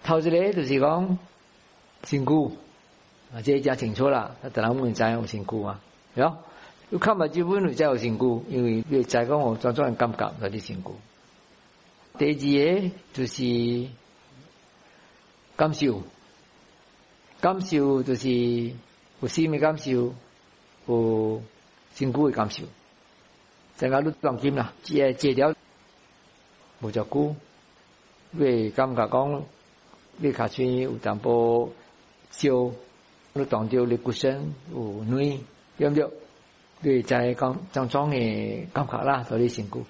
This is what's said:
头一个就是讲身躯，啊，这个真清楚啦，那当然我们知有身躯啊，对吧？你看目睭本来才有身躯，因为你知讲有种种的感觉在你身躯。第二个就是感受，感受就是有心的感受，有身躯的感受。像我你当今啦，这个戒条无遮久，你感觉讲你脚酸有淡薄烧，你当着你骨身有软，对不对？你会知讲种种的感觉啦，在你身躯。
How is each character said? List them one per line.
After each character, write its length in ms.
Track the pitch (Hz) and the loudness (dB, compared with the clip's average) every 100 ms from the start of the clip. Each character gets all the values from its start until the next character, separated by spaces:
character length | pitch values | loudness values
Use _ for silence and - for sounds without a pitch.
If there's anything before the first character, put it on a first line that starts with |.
头 160 | - 165 | 2 2
一 100 | 160 | 4
个 240 | 165 196 | 2 2
就 100 | 190 | 0
是 160 | 135 139 | 0 2
讲 380 | 143 165 190 185 - _ _ _ _ _ _ _ | 2 2 0 -2 -4 _ _ _ _ _ _ _
身 220 | - 143 131 | -4 -2 2
躯， 260 | 151 131 107 - _ _ _ _ _ _ | 2 2 -4 -20 _ _ _ _ _ _
啊， 80 | 120 | -6
这 120 | 113 | 0
个 60 | 139 | 2
真 160 | 135 127 | 2 0
清 180 | 117 104 | -2 2
楚 140 | 139 | 2
啦， 260 | 135 104 - | 2 -2 -10
那 80 | 135 | -6
当 160 | 113 110 | 0 0
然 100 | 127 | 2
我 60 | |
们 100 | 127 | 0
知 100 | 107 113 | 2 0
有 140 | 117 110 | 0 -4
身 200 | 107 92 | -8 -6
躯 180 | 110 | -6
啊， 160 | 101 101 - _ _ - | -6 -8 -14 _ _ 0
对 80 | |
吧？ 140 | 143 160 - - - - - | 0 0 -16 -20 -20 -20 -8
你 100 | 180 | -2
看 160 | 214 202 | 0 2
目 80 | 156 | 0
睭 240 | 156 170 | 0 0
本 160 | 196 180 | 2 0
来 80 | |
才 120 | 123 151 | 2 2
有 120 | 127 | 2
身 220 | 117 110 | 0 2
躯， 220 | 127 117 - | 2 0 -2
因 140 | 131 | 0
为 200 | 120 113 113 | 0 0 0
你 160 | 139 | 0
知 80 | 120 | 2
讲 160 | 123 120 | 2 2
有 280 | 147 135 110 | 2 0 0
种 180 | 123 | -2
种 120 | 120 135 | 0 0
的 60 | |
感 180 | 117 120 | 0 -2
觉 220 | 110 107 - | 0 -6 -4
在 80 | 101 | -8
你 100 | 104 | -8
身 240 | - 95 | -10 -10
躯。 60 | 95 101 - _ _ _ _ _ _ _ _ _ - - | -10 -14 -20 _ _ _ _ _ _ _ _ _ -20 -2
第 100 | 147 | 0
二 540 | 147 139 143 151 185 | 0 2 4 4 2
个 100 | 190 185 - | 0 -6 -14
就 120 | - 123 | -6 -6
是 600 | - 123 120 117 120 127 123 _ _ _ 131 135 _ _ _ - - - _ _ _ _ - | -2 -2 0 0 -2 -6 -12 _ _ _ -20 -20 _ _ _ -20 -20 -20 _ _ _ _ 0
感 180 | 156 | 0
受， 300 | 151 143 104 90 - - _ _ _ _ _ _ _ _ _ _ - | 2 0 0 -6 -20 -20 _ _ _ _ _ _ _ _ _ _ -2
感 200 | 175 190 | 0 0
受 420 | 185 156 139 135 | 0 2 4 2
就 100 | 127 | 0
是 160 | 123 131 123 120 120 117 123 - _ _ _ | -2 0 2 2 0 -4 -8 -20 _ _ _
有 60 | 127 | -4
心 240 | - 160 | 0 0
的 60 | 151 | 2
感 200 | 151 156 | 0 0
受， 360 | 139 127 120 127 - _ _ _ _ _ - | -2 0 0 -4 -20 _ _ _ _ _ -2
有 560 | 117 113 110 110 110 113 _ _ _ _ - | 0 2 2 0 -4 -10 _ _ _ _ -4
身 180 | 135 | -2
躯 100 | 127 147 | 2 2
的 60 | |
感 180 | 113 107 | 2 -2
受。 140 | - 82 - _ _ _ _ _ _ _ _ _ - | -4 -14 -18 _ _ _ _ _ _ _ _ _ -4
像 120 | 127 | 0
我 120 | 131 | 0
你 100 | 151 156 | 0 -2
当 160 | 147 123 | -4 0
今 160 | 139 | -2
啦， 200 | 139 131 - | -2 -4 -8
这 160 | - 151 | -2 2
个 140 | 135 | 2
戒 200 | 127 147 | 2 0
条 220 | 131 139 160 _ _ _ _ _ _ _ _ _ _ - _ | 4 2 2 _ _ _ _ _ _ _ _ _ _ -20 _
无 100 | 110 | -6
遮 120 | 110 | -4
久， 320 | 104 139 147 151 - _ _ _ _ _ _ _ _ | -2 0 -2 -4 -14 _ _ _ _ _ _ _ _
你 380 | 165 135 120 107 | 0 2 4 0
感 260 | 101 131 120 | 0 0 0
觉 120 | 107 | 0
讲 360 | 123 139 147 - _ _ _ _ - _ - | 2 0 -4 -8 _ _ _ _ -20 _ -4
你 140 | 151 | -2
脚 160 | 123 110 | 0 -4
酸 300 | - 127 127 | 0 0 0
有 140 | 131 113 | -2 -4
淡 200 | 110 107 | -4 -2
薄 540 | 120 120 117 117 120 - - _ _ _ _ | 0 2 4 2 0 -8 -20 _ _ _ _
烧， 420 | - 143 127 123 110 - _ _ _ _ | -2 2 2 0 -4 -18 _ _ _ _
你 120 | 139 135 | -6 -2
当 220 | 110 110 | -2 2
着 160 | 127 123 | 2 2
你 120 | 117 | 0
骨 140 | 123 | -2
身 420 | 113 135 135 151 143 - | 0 0 -2 -6 -10 -12
有 320 | 147 110 101 110 | -8 -8 -6 -2
软， 300 | 131 143 135 127 - _ - | 0 0 -2 -12 -20 _ -2
对 120 | 147 | 0
不 60 | 147 | 2
对？ 120 | 147 - - - _ _ _ _ | 0 -6 -20 -20 _ _ _ _
你 80 | 151 | 2
会 120 | 131 | 2
知 340 | 117 123 123 123 | 2 2 2 0
讲 220 | 131 131 - | -2 -2 -6
种 180 | 139 127 | -4 -2
种 220 | 139 147 | 0 0
的 560 | 139 113 107 107 107 - | 0 0 -2 -4 -6 -6
感 120 | - 139 | -6 -4
觉 160 | 110 | -2
啦， 220 | 135 135 | 0 -2
在 140 | 123 113 | -2 0
你 100 | 120 | 0
身 240 | 117 101 | 0 -8
躯。 120 | 123 | -8